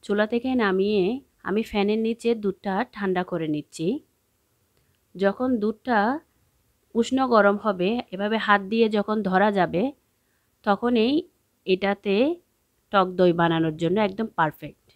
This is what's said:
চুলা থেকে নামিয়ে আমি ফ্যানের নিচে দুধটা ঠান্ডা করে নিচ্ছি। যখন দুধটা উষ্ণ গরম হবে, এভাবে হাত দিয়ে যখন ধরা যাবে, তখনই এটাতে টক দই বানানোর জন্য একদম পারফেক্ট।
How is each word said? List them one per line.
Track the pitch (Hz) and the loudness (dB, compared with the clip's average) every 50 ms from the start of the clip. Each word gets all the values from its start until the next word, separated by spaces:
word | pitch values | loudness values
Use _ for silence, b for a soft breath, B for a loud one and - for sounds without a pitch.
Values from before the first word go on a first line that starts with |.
চুলা | _ - 202 208 214 | _ -2 0 0 0
থেকে | 214 240 240 233 262 262 | 0 -2 -4 -2 -2 -2
নামিয়ে | 254 226 196 185 190 190 208 214 202 180 185 247 269 - _ _ _ | 0 0 0 2 0 0 2 2 2 2 0 -2 -4 -8 _ _ _
আমি | _ 202 185 214 | _ -4 -2 -2
ফ্যানের | 226 - - 208 196 202 214 220 | -4 -2 -2 -2 0 0 0 0
নিচে | 220 226 233 226 - 233 233 | 0 -2 -4 _ -2 -2 -2
দুধটা | 226 208 196 185 _ - 202 190 196 247 - | -2 -2 -6 -6 _ -6 -4 -4 -4 -4 -6
ঠান্ডা | _ 214 208 190 185 180 180 | _ -6 -4 -2 -2 -2 -2
করে | - 180 170 160 156 | -4 -4 -6 -4 -4
নিচ্ছি। | 151 151 143 _ - - 160 175 247 311 _ _ _ _ _ _ _ _ _ _ _ _ _ _ _ _ _ _ _ _ _ _ _ | -4 -4 -6 _ -10 -6 -4 -4 -4 -4 _ _ _ _ _ _ _ _ _ _ _ _ _ _ _ _ _ _ _ _ _ _ _
যখন | 180 190 196 196 - 254 262 254 | -2 -2 -2 -2 -2 -2 -2 -2
দুধটা | 226 202 214 220 _ _ 262 240 208 202 226 269 320 _ _ _ _ _ _ _ _ _ _ _ _ _ _ _ | -2 -2 -4 -4 _ _ -2 0 2 2 0 -2 -4 _ _ _ _ _ _ _ _ _ _ _ _ _ _ _
উষ্ণ | 226 233 - 254 262 269 | -2 0 0 0 -2 0
গরম | 254 240 214 202 202 202 | 4 4 6 6 4 2
হবে, | 208 202 220 196 180 175 190 233 247 - _ | 2 -2 -4 -2 0 0 -2 -2 -2 -6 _
এভাবে | - 185 202 208 220 | -8 -6 -4 -2 -2
হাত | 220 196 208 208 202 | -2 2 2 2 2
দিয়ে | 196 190 220 226 226 214 | 2 0 2 2 2 2
যখন | 214 208 202 - 214 220 | 2 0 0 0 -2 -2
ধরা | 202 190 190 185 202 214 | -2 0 2 4 2 4
যাবে, | 202 196 175 160 - 170 220 269 285 _ _ _ _ _ _ _ _ _ _ _ _ _ | 4 2 0 0 0 -2 -2 -2 -4 _ _ _ _ _ _ _ _ _ _ _ _ _
তখনই | _ 214 202 196 - 240 247 233 214 240 285 311 370 _ _ _ _ _ _ _ _ | _ -2 -2 0 0 0 2 2 2 2 2 -2 -4 _ _ _ _ _ _ _ _
এটাতে | - 185 185 196 196 202 196 _ 208 196 202 254 294 349 339 _ _ _ _ _ _ _ _ _ _ | -2 -2 0 0 -2 -2 -2 _ -2 0 2 2 0 -2 -6 _ _ _ _ _ _ _ _ _ _
টক | - 202 185 185 | 0 2 2 2
দই | 185 180 185 180 | 2 4 4 4
বানানোর | 170 170 170 165 165 165 160 160 156 | 4 4 2 2 2 2 0 -2 -2
জন্য | 156 170 165 180 214 | -2 -2 0 0 0
একদম | 214 196 190 202 226 | 0 -2 -2 -6 -8
পারফেক্ট। | 220 _ - 165 151 202 _ - 190 - _ _ _ _ | -6 _ -2 -2 -2 -2 _ -18 -20 -20 _ _ _ _